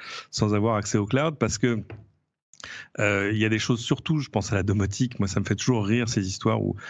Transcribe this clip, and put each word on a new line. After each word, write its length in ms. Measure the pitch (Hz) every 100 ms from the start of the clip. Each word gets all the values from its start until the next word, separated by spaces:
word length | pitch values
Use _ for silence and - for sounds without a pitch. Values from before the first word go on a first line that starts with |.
| - - -
sans 240 | - 107
avoir 220 | 104 110 110
accès 240 | 98 110
au 80 | 104
cloud 300 | 127 156 151
parce 180 | 113 -
que, 240 | 123 117 98 - - _ _ _ _ _ - - - -
euh, 320 | 104 101 101
il 40 | 107
y 60 |
a 60 | 110
des 100 | 110
choses, 220 | - 120
surtout, 380 | 117 143 - 156
je 100 | 135
pense 240 | 107 98
à 20 | 101
la 80 |
domotique. 560 | 95 101 98 101 127 -
Moi, 80 | 98
ça 140 | 104
me 40 | 95
fait 100 | 101
toujours 300 | - 120 101
rire, 220 | 117 117
ces 180 | 113 95
histoires 360 | 98 110 110
où, 140 | 98 98